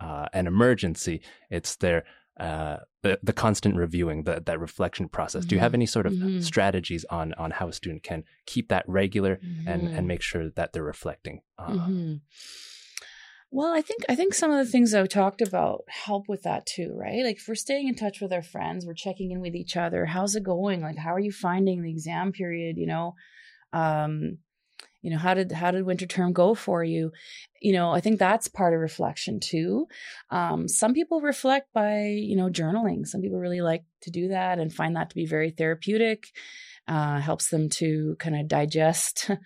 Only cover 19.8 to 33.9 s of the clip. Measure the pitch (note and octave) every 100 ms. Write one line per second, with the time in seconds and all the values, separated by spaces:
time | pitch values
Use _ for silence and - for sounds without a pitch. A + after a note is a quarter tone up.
19.8 | E3+ F3 E3 F3+ G3+ G#3 F#3+ F3 G3+ F3+
20.8 | D#3 D#3 D#3+ F3+ G#3 G3 F3+ F3+ F#3+ F3+
21.8 | E3 D#3+ D#3 E3+ F#3 F#3 F3+ E3+ E3 E3+
22.8 | E3 D#3+ E3+ F3 - - - - _ E3
23.8 | D#3+ D3+ D3+ D#3 D#3 E3 _ _ _ -
24.8 | - _ F3 D#3+ F3+ F#3 F#3 E3 F3 F3+
25.8 | F#3 F#3 F3+ - F3+ F3 F3+ A3+ - F3
26.8 | E3 E3 D#3+ D#3+ - - - _ G#3 F#3
27.8 | F3 E3 G#3 G#3+ F#3+ G#3+ - - F3+ E3
28.8 | D#3+ D#3 E3 D3+ - G#3+ - E3 E3+ G#3+
29.8 | E4 - - - - F3+ E3+ D#3+ E3+ -
30.8 | A3 C4 E4+ E4 D4 - C4 C4+ C#4 A3+
31.8 | G#3 G#3 G#3 G#3 G#3 F#3+ F#3 F3 D#3+ G#3
32.8 | A3 E3+ D3+ - F#3+ F#3 F3+ F3+ E3+ E3
33.8 | E3